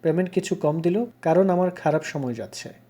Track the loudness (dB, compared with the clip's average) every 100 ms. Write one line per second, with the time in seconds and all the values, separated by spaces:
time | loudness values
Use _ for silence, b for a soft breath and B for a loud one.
0 | 2 0 0 -2 -2 -2 0 0 0 0
1 | -4 -4 2 4 4 4 2 0 0 0
2 | -2 -6 -6 -6 -10 -12 -16 -16 _